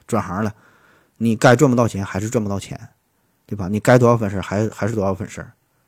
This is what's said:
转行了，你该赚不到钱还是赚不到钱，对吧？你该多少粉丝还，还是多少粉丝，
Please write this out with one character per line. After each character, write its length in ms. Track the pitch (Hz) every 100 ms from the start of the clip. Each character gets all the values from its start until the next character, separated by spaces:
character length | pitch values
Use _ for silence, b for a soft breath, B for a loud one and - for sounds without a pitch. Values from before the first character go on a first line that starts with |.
| -
转 160 | 107
行 200 | 87 90
了， 120 | 110 - b b b b b b
你 180 | 117 110
该 180 | 139
赚 160 | 123 147
不 60 | 123
到 100 | 113
钱 180 | 98
还 140 | 98 95
是 120 | 107
赚 120 | 123
不 60 | 101
到 100 | 98
钱， 200 | - - - _ _ _ _ _
对 120 | - 101
吧？ 120 | 90
你 100 | 104
该 180 | 127 123
多 100 | 120
少 80 | 117
粉 140 | 104
丝 100 | 98
还， 280 | - 98 110
还 160 | - 104
是 80 |
多 100 | 110
少 80 | 95
粉 160 | 92 -
丝， 160 | - - _ _ _